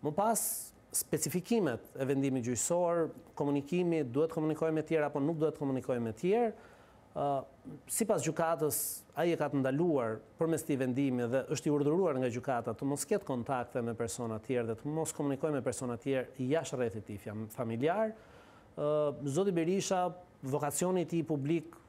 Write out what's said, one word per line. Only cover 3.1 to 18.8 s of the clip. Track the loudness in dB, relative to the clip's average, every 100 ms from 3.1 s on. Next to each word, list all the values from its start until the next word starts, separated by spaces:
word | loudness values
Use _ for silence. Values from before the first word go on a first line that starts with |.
| -2 -16 -4
komunikimi, | 0 0 0 0 2 2 2
duhet | 2 0
komunikojë | 0 0 0 0 0
me | 2
tjerë | 0 2
apo | 0
nuk | 0 2
duhet | 0 0
komunikojë | -2 -2 -2 -2
me | -2 -2
tjerë, | 2 2 2 -2 -16 -20 -20 -20 -12
ë, | -4 0 0 -4 -16 -16 -16 -6
sipas | -2 2 2
gjykatës, | 0 0 0 2 0 0 -4 -8 -12 -2
ai | 0
e | 2
ka | 2
të | 2
ndaluar | 2 2 4 2 2 -2 -8 -2
përmes | 0 0
këtij | 0 0
vendimi | 2 2 2 2 0
dhe | 0 0
është | -2 2
i | 2
urdhëruar | 4 4 2 2
nga | 0
gjykata | -2 -2 -2 -2
të | -4 -2
mos | -2 0
ketë | -2 0
kontakte | -4 -2 -2 -2 -4
me | -4 -2
persona | -4 -4 -4 -6
të | -2
tjerë | -2 0
dhe | -4
të | -4 -4
mos | -4 -2
komunikojë | -2 0 0 0
me |
persona | -2 -4 -4 -4
të | -2
tjerë | -2 -2 -4 0
jashtë | 0 0 -2
rrethit | -2 -4
të | -10
tij | -10 -8
fam-, | -8 -8
familjar. | -6 -4 0 0 2 0 -2 -16 -20 -20 -20 -20
Ë, | -4